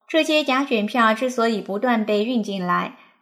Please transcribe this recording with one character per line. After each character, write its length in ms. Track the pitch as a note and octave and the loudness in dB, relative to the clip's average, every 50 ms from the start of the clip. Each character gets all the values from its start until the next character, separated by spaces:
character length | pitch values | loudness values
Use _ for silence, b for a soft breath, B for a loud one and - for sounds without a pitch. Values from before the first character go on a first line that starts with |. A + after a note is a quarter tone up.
| _ | _
这 160 | - - D#4+ D#4 | -2 0 2 2
些 220 | D#4 D#4 D4+ D4+ | 4 2 2 2
假 180 | C#4+ B3+ C4 C#4+ | 2 0 0 0
选 180 | C#4 A#3+ A3 G#3 | 0 0 -2 -2
票 300 | G#3+ - B3+ A3+ A3 A3 | 0 2 2 4 4 2
之 160 | A3 C4 B3+ | 2 0 -2
所 180 | B3 A#3 A3+ A#3 | 0 0 0 0
以 140 | A3+ G3+ F#3 | 0 -2 -4
不 160 | - F#3+ G#3 | -4 -6 -2
断 260 | A#3 B3 A#3+ A3+ G#3+ | 0 0 0 0 0
被 180 | G#3+ G#3 G#3 G#3 | 0 0 0 0
运 200 | A#3 C4 A#3 G3+ | 0 0 -2 -2
进 200 | G3+ G3 G3 F3+ | -2 -4 -4 -2
来， 360 | F3+ F3+ F3+ - - B B B B B B | -2 -2 -2 -2 -4 B B B B B B